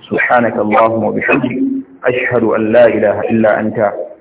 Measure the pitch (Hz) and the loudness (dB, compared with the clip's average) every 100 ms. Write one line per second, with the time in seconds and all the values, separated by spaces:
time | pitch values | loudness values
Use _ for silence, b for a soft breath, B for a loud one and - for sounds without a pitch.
0 | - 104 - 123 117 113 107 107 113 113 | -6 -4 0 2 2 -2 0 2 2 2
1 | 104 104 - - 127 117 - - - - | -2 -2 -2 -2 -2 -2 -2 -4 -8 -6
2 | 127 123 123 123 113 113 107 113 120 107 | -4 -2 -2 0 0 0 2 4 4 4
3 | 107 101 107 113 110 101 110 113 104 - | 0 -2 -2 0 2 0 -2 -2 -2 -4
4 | 87 - | -12 -14